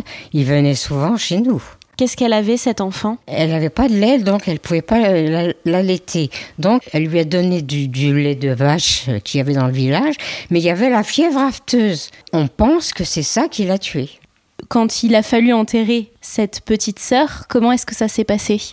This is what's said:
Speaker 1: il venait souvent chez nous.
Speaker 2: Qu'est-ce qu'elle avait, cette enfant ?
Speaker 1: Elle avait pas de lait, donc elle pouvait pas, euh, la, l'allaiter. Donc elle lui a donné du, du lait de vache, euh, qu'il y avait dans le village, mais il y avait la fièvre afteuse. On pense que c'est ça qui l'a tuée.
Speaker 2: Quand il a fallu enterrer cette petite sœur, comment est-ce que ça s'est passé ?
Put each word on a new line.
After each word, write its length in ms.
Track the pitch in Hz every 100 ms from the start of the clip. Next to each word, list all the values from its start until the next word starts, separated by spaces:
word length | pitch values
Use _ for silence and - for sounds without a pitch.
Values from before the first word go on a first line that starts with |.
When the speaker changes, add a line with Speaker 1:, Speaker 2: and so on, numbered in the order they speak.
| - - -
Speaker 1:
il 120 | 151 135
venait 300 | 143 143 135
souvent 420 | - 143 151 226
chez 220 | - 180
nous. 240 | 240 185 - - _ -
Speaker 2:
Qu'est-ce 180 | 254 -
qu'elle 160 | 240
avait, 240 | 220 208 240
cette 240 | - 214
enfant ? 380 | 190 190 214 233 -
Speaker 1:
Elle 260 | - 160
avait 180 | 160 156
pas 200 | - 262
de 60 | 208
lait, 240 | 208 269
donc 280 | 196 202 196
elle 120 | 156
pouvait 240 | - 165
pas, 200 | 160 220
euh, 260 | 214 180 156
la, 240 | 165 175 - 170
l'allaiter. 640 | 175 190 185 - 170 147 - - -
Donc 240 | 151 151 -
elle 140 | 151 160
lui 120 | 170
a 60 | 160
donné 360 | 180 180 180
du, 260 | 143 143 139
du 300 | 127 143 143
lait 180 | 143 139
de 160 | 139
vache, 540 | 123 139 160 - - 127
euh, 100 | 107
qu'il 200 | - 147
y 20 |
avait 140 | 131 139
dans 120 | 127
le 60 |
village, 420 | 131 131 151 285 294 - - -
mais 100 | 170
il 60 | 170
y 40 |
avait 200 | 175 254
la 140 | 240
fièvre 360 | 214 - 330 277
afteuse. 720 | 269 - - 247 214 160 - - -
On 160 | 165 143
pense 460 | - 220 330 -
que 100 | -
c'est 200 | 180 -
ça 240 | 143 - 311
qui 160 | - 190
l'a 140 | 190
tuée. 320 | - 156 135 - _ _ _ _ -
Speaker 2:
Quand 320 | 240 226 -
il 120 | 226 220
a 80 |
fallu 280 | 214 233 233
enterrer 600 | 233 214 233 220 233 214 _
cette 400 | - - 208 -
petite 380 | - 214 - 196
sœur, 480 | - 254 196 - -
comment 220 | 247 233
est-ce 160 | 247 -
que 80 | -
ça 120 | 220
s'est 160 | -
passé ? 380 | 214 208 - 208 -